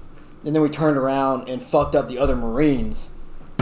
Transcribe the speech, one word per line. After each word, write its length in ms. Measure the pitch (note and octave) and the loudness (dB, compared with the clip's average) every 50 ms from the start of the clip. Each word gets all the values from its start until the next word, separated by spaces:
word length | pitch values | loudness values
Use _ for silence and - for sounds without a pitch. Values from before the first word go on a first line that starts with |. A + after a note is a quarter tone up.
| - - - - - - - - - | -14 -16 -16 -18 -20 -20 -18 -10 -4
And 100 | D#3 D3 | 0 2
then 60 | D#3 D#3 | 4 2
we 60 | D3 | 2
turned 280 | D3 D3 D#3+ D3+ D3 C#3 | 2 2 2 2 2 2
around 500 | C3 C3+ C3+ C3+ C3+ C3+ C3+ B2 B2+ - | 2 0 2 2 2 2 0 0 -2 -6
and 140 | B2+ B2 | -8 -8
fucked 340 | - - - D3+ C#3+ - - | -4 0 2 2 2 4 2
up 120 | D3 C3 - | 0 0 0
the 100 | B2+ A#2+ | -2 0
other 180 | C#3 C#3 B2+ | 0 2 2
Marines 760 | B2 A#2 A#2 A2+ B2 D3+ D3+ C#3 B2 A2+ A2 G#2+ - - - - - - - - - - - - - | 2 0 -2 0 2 4 4 4 2 0 -2 -2 -4 -6 -8 -10 -12 -12 -12 -12 -12 -14 -8 -2 -2